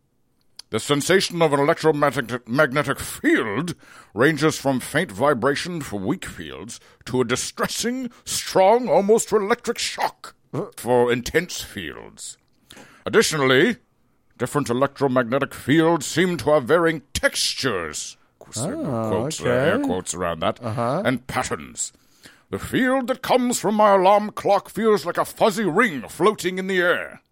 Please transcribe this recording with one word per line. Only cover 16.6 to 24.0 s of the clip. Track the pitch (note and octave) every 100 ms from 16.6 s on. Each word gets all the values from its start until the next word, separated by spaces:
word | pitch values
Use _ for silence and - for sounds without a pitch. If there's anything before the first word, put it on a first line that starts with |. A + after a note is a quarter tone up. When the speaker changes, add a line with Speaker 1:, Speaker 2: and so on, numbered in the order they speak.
Speaker 1:
varying | A#2+ E3+ E3 D#3+ -
textures. | - C#4 - - - C3+ G2 D#2+ D2+ - - _ _ - A2
Speaker 2:
Oh, | D3+ D#4+ G#3 A#2 A2
Speaker 1:
Quotes, | G#2+ C3+ -
uh, |
Speaker 2:
okay. | B2
Speaker 1:
air | B2 D3 C#4
quotes | C#4+ F#2 -
around | F2 F2 E2
that. | G2 -
Speaker 2:
Uh-huh. | A#2 A#2+ A#2 D#3
Speaker 1:
And | A3 - -
patterns. | B2+ - F2 C2 - - - _ _ - _ _
The | G2
field | - F#3+ B3+ C4+ B3
that | B3+
comes | - A#3+ B3 A3+
from | F3+
my | G#3+ G#3+
alarm | G3